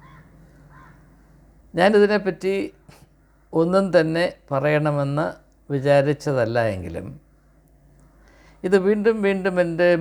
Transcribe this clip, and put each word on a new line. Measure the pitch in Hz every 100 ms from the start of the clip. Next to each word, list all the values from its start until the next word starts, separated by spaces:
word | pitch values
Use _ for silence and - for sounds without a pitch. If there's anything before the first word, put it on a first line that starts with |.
| - - - - - - - - - - _ _ _ - _ _ _ -
ഞാനിതിനെപ്പറ്റി | 196 208 202 208 196 170 190 196 202 - _ - _ _ _ _ _ 160
ഒന്നും | 165 190 196 170
തന്നെ | 160 165 180 - -
പറയണമെന്ന് | 135 147 151 151 143 139 143 175 - _ _ -
വിചാരിച്ചതല്ല | 139 139 143 143 143 151 127 113 120 113
എങ്കിലും | 95 87 80 90 - _ _ _ _ _ _ _ _ _ _ _ _ _ _
ഇത് | 180 196 190
വീണ്ടും | 214 214 220 196
വീണ്ടും | 196 190 180
എൻ്റെ | 170 165 175 170